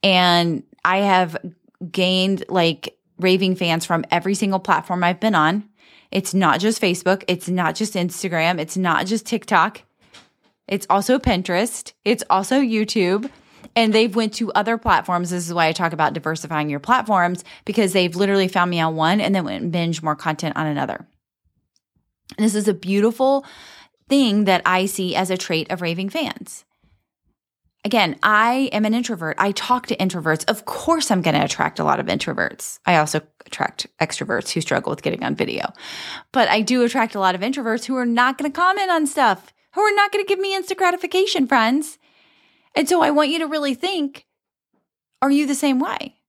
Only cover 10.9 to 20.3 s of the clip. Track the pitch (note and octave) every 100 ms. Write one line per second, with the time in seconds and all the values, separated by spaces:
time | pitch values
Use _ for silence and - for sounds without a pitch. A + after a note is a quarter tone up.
10.9 | G3 G3+ C4 - F#3 F3+ F3 A#3 - -
11.9 | _ G3+ A#3+ - F#3+ F#3+ C4 C4 A3 G#3+
12.9 | A3+ F3+ G3+ C4+ - _ - - - A3+
13.9 | G#3+ A3+ G3+ A3 - G#3+ G3 G#3 A3+ A3+
14.9 | F3+ G3 F3 F3 F3+ E3 E3+ D#3+ E3 E3+
15.9 | D#3+ D3+ E3 D#3 D#3 - D#3+ D3+ C#3+ C#3+
16.9 | B3+ A3 G3 F3 F3+ - - - G#3 G3+
17.9 | F#3+ F3+ E3+ G3 G3 F#3 F#3 F3 E3+ D#3+
18.9 | D#3+ D#3+ G3+ - G3 E3 F#2+ F3 E3+ E3+
19.9 | D#3+ D#3+ D3+ D#3+